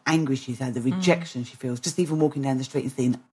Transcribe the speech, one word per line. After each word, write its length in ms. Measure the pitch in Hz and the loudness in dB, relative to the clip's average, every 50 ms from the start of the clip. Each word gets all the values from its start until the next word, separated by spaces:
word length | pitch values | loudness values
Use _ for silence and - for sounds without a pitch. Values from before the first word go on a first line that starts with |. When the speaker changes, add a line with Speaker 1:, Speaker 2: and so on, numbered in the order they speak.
| _ 151 | _ 2
Speaker 1:
angry 280 | 160 160 156 135 135 | 2 2 2 2 0
she's 240 | 127 - - 120 113 | -2 -2 -6 -6 -4
had, 140 | 131 127 110 | -4 -4 -4
the 60 | 123 | -2
Speaker 2:
Mm. 160 | 117 131 170 | -2 0 0
Speaker 1:
rejection 480 | 185 185 180 175 170 170 - - 123 120 | 2 4 4 4 4 2 -4 -8 -8 -8
she 120 | - - | -8 -10
feels, 240 | - - 123 123 120 | -8 -6 -6 -4 -4
just 200 | - 170 147 - | -4 -4 0 0
even 180 | 180 147 156 156 | 0 2 2 2
walking 220 | 156 147 143 143 | 2 2 2 0
down 160 | 135 139 131 127 | 0 0 0 0
the 60 | 135 | -2
street 200 | - - 139 - | -2 -4 -4 -4
and 80 | 131 | -2
seeing 280 | - - 123 123 120 - - _ | -2 0 2 2 0 0 -4 _